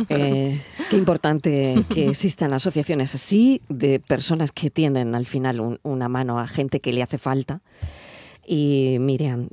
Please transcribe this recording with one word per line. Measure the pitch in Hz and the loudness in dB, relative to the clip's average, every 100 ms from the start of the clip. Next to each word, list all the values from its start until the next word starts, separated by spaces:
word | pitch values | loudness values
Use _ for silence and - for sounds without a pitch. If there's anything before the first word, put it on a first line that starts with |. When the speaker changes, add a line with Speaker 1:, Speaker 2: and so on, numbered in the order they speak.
Speaker 1:
<laughs> | 220 | 0
Speaker 2:
Eh, | 147 139 135 135 143 - - 320 | 0 2 2 0 -2 -8 -12 0
qué | 202 | 2
importante | 180 165 151 151 160 139 135 127 - | 4 2 2 0 2 2 4 2 2
que | 175 139 | 2 2
existan | 139 196 - 147 | 2 0 0 0
asociaciones | 135 185 156 147 151 135 139 | 0 0 0 0 0 -2 -2
así, | - 202 247 262 - | 2 4 6 4 -2
de | 135 139 135 | 0 2 2
personas | - 170 139 160 147 | 0 -2 0 0 -2
que | - 147 | -2 -4
tienden | - 156 131 117 120 | 0 0 0 0 -2
al | 123 | -4
final | 135 131 120 | -2 -2 -2
un, | 113 117 | -4 -6
una | 147 131 123 | -6 -4 -2
mano | 127 127 120 | -2 -2 -4
a | 127 | -4
gente | - 135 139 | -4 -2 -2
que | 131 | -2
le | 123 | -2
hace | 123 - | -2 -4
falta. | 131 135 127 156 - _ - - - - - - - | -2 -2 -4 -10 -14 _ -12 -12 -20 -20 -20 -20 -4
Y | 151 147 139 131 123 | -2 2 2 2 2
Miriam, | 135 135 151 120 - | 0 0 -2 -4 -6